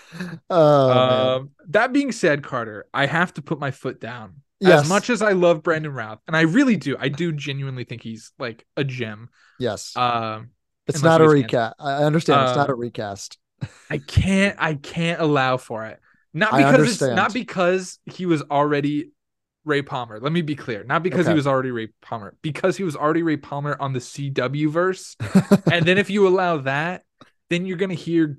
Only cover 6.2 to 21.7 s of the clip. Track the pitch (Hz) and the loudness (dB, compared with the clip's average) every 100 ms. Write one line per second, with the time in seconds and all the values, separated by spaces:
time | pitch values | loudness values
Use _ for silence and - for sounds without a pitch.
6.2 | - 160 165 214 269 185 139 123 135 143 | -2 2 4 4 4 2 -2 -4 -4 -4
7.2 | 175 151 143 139 139 127 117 113 113 110 | -4 -4 -8 -8 -8 -10 -12 -12 -14 -16
8.2 | - - 123 110 _ - 147 127 110 107 | -18 -12 -10 -12 _ -6 -6 -4 -8 -10
9.2 | 117 _ _ - 120 98 - 123 123 117 | -20 _ _ -6 -6 -6 -8 -2 0 0
10.2 | 110 110 113 _ _ _ - 143 165 165 | -4 -8 -14 _ _ _ -6 2 4 8
11.2 | 156 147 - 127 113 - 147 139 147 156 | 8 6 2 0 -2 -6 -6 0 0 2
12.2 | 156 143 127 127 139 120 120 117 104 98 | 2 2 2 0 0 -2 -6 -8 -10 -10
13.2 | - - _ - - - - 151 - - | -16 -20 _ -16 -14 -14 -10 -10 -2 0
14.2 | 185 190 202 - 160 143 - 165 165 170 | 2 2 0 -2 -4 -4 -8 -4 -4 -2
15.2 | 160 143 131 127 - 110 110 - _ _ | 0 2 0 -2 -4 -10 -12 -16 _ _
16.2 | _ 156 214 180 139 - 226 208 135 117 | _ -4 0 4 6 6 4 2 0 0
17.2 | 220 240 202 185 175 190 180 - - - | 0 -2 -6 -2 0 0 -4 -16 -18 -8
18.2 | 180 156 - 143 147 143 143 147 - _ | -2 -2 0 0 2 0 0 -4 -8 _
19.2 | _ _ _ _ 151 143 143 139 117 107 | _ _ _ _ -2 -2 -2 -8 -8 -6
20.2 | 139 170 151 143 - 104 113 160 175 180 | -2 -2 -2 -6 -8 -8 -4 -2 -2 0
21.2 | 165 160 139 131 131 | 2 2 2 0 -2